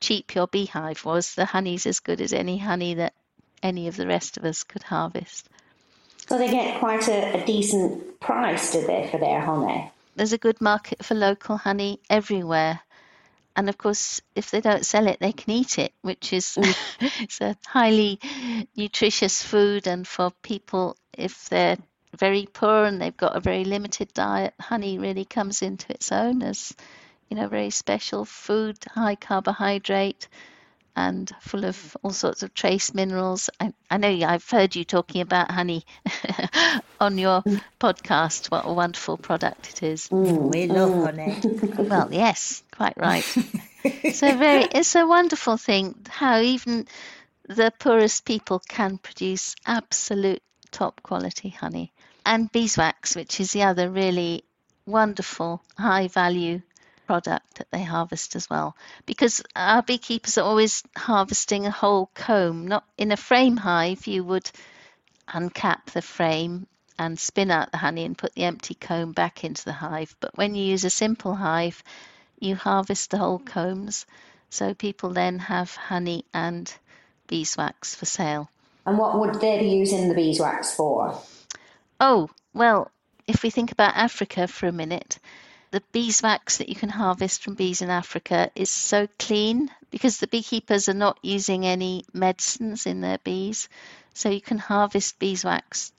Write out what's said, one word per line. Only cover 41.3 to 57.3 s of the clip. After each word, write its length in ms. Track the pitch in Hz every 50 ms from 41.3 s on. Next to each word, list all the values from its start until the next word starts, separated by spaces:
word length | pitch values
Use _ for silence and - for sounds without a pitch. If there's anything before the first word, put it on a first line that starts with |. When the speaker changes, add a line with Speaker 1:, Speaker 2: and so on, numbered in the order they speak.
| 208 -
Speaker 1:
<laughs> 460 | - 220 226 - 214 202 - - 208 202
Well, 200 | 202 175 143 -
yes, 500 | 147 175 226 220 - - - - - - - _ -
quite 200 | - 208 - -
right. 280 | - 170 175 175 170 - -
Speaker 3:
<laughs> 60 | - 247 233 - - - - - _ - - 269 - - - 311
Speaker 1:
So 240 | - - 285 277 269
very, 280 | 247 294 294 285 269 254 349 -
it's 200 | 277 339 - -
a 120 | 339 330
wonderful 500 | 320 339 349 349 330 311 - - 240 220
thing 380 | 220 - - 202 196 190 185 - - 202 -
how 300 | - - 285 262 233 226
even 460 | 226 247 254 240 - 240 233 226 214 - - - - - - - - _ _ _ - -
the 240 | 196 226 226 226 - -
poorest 480 | - 277 226 226 214 220 - - -
people 320 | - 220 214 - - 190 185 - -
can 300 | - - 208 190 196 190
produce 560 | - - - - 185 190 190 185 - - - - -
absolute 800 | - 240 226 - - - - - - 208 196 196 190 185 - - _ _ _ _ _
top 320 | - - 180 - - -
quality 460 | - - 180 180 180 180 - - - 190
honey. 420 | - - - 165 165 170 165 - _ _ _ _ _ _ -
And 260 | - 226 226 226 214
beeswax, 640 | - 233 233 214 - - 160 160 - _ - - -
which 240 | 170 160 - - -
is 120 | 190 190
the 100 | - 202
other 260 | 202 196 180 180 180 180
really 560 | 185 190 190 185 180 180 175 170 170 - - _ _ _ _ _ _ _ _
wonderful 800 | 196 208 220 220 214 202 202 180 - - - 165 170 170 - _ _ _ -
high 300 | 208 233 190 196 190 180
value 520 | - 190 180 175 180 180 170 170 170 175 - _ _ _ _ _ _ _ _
product 480 | - 190 175 - 170